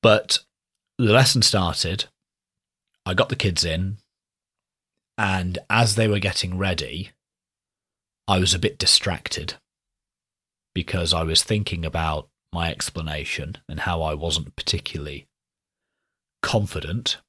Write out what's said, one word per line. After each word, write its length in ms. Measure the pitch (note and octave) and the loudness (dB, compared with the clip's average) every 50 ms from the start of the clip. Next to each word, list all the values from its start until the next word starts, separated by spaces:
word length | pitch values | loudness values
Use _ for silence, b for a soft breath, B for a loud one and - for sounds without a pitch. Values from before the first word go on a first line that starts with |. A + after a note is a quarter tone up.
| - | 8
But 380 | A#2 G#2+ G#2+ - - - - - _ _ _ _ _ _ _ _ _ _ - | 8 6 6 4 0 -2 -2 -2 _ _ _ _ _ _ _ _ _ _ 0
the 140 | B2+ G#2+ G#2 | 4 6 6
lesson 300 | B2 C3+ A#2+ - B2+ A2 | 8 6 6 4 4 2
started, 640 | - - G2+ F#2 E2+ - - - E2 F#2 G#2 - - _ _ _ _ _ _ _ _ _ _ _ _ _ _ _ _ _ _ _ - | 4 4 2 2 0 0 -2 -2 -4 -2 -4 -6 -10 _ _ _ _ _ _ _ _ _ _ _ _ _ _ _ _ _ _ _ -2
I 60 | F#2 | 2
got 160 | F#2 - - | 2 2 2
the 60 | - | 2
kids 280 | - - G2+ F2 E2 D#2+ | -2 0 0 0 0 0
in, 320 | E2+ D#2+ E2+ F#2+ F#2+ G#2 G2+ _ _ _ _ _ _ _ _ _ _ _ _ _ _ _ _ _ _ _ _ _ _ _ | 0 0 -2 -2 -2 -4 -8 _ _ _ _ _ _ _ _ _ _ _ _ _ _ _ _ _ _ _ _ _ _ _
and 420 | - G#2+ G2 F#2+ F#2+ F2+ F2+ F2+ - - _ | -2 0 0 0 0 0 -2 -4 -6 -4 _
as 240 | - A2+ A#2 G#2+ G2+ | 2 4 4 4 4
they 120 | A2 A2+ | 2 2
were 120 | G#2+ G#2 G2+ | 2 2 2
getting 400 | - G2 F#2 - - F2+ F2+ F#2 | 0 -2 -2 -2 -4 -4 -2 -2
ready, 540 | G2 F#2+ F2+ D#2+ - A#1 B1+ E2 F#2+ - _ _ _ _ _ _ _ _ _ _ _ _ _ _ _ _ _ _ _ _ _ _ _ - | -2 -2 -2 -2 -4 -8 -8 -10 -10 -10 _ _ _ _ _ _ _ _ _ _ _ _ _ _ _ _ _ _ _ _ _ _ _ 0
I 100 | G2 F#2 | 2 2
was 140 | F#2 F2+ F#2+ | 4 2 2
a 60 | F2+ | 2
bit 200 | E2+ G#2 - - | 0 -2 -2 0
distracted 760 | - - - - - G2+ F2 D#2+ - - - - C#2+ - - - _ _ _ _ _ _ _ _ _ _ _ _ _ _ _ _ _ _ _ _ _ _ _ | 2 4 4 4 4 2 -4 -4 -6 -8 -8 -6 -8 -10 -12 -14 _ _ _ _ _ _ _ _ _ _ _ _ _ _ _ _ _ _ _ _ _ _ _
because 400 | F#2 E2 - - F#2 F2 D#2+ - | -6 -4 -2 -4 -4 0 0 0
I 80 | E2+ E2 | 0 0
was 200 | E2 D#2+ - - | 0 0 0 0
thinking 440 | - A2 G#2+ G2+ - - E2+ E2 | 0 0 -2 -2 -2 -4 -4 -6
about 420 | D#2+ - F2 D#2+ D#2+ D2+ D2+ - _ _ _ _ _ - | -4 -4 -2 -2 -2 -2 -4 -6 _ _ _ _ _ -6
my 180 | E2+ E2+ E2 | -4 -4 -4
explanation 880 | - - - - - F2 D#2+ D#2 D2+ D2+ D2 - - - D2 D2 - - _ | -4 -4 -8 -8 -6 -8 -8 -6 -6 -8 -6 -6 -6 -8 -8 -10 -10 -14 _
and 140 | - D2 D#2 | -12 -10 -6
how 220 | - F#2+ F2 E2 D#2+ | -4 -4 -2 -2 -2
I 100 | D#2 D2+ | -2 -4
wasn't 440 | D2+ D#2+ E2+ D#2 F2 D2 - - | -4 -4 -2 -2 -2 -4 -6 -10
particularly 680 | - - - - F2+ - - - D#2+ D2 D2+ C#2+ C#2+ - _ _ _ _ _ _ _ _ _ _ _ _ _ _ _ _ _ _ _ _ _ _ _ - | -8 -6 -4 -4 -4 -4 -8 -10 -8 -10 -10 -12 -12 -16 _ _ _ _ _ _ _ _ _ _ _ _ _ _ _ _ _ _ _ _ _ _ _ -4
confident. 760 | - - A2+ G#2 G2+ - F#2 - D2+ F2 A#2+ A#2+ - - - _ | 0 0 0 0 0 -6 -8 -6 -6 -6 -4 -4 -4 -4 -6 _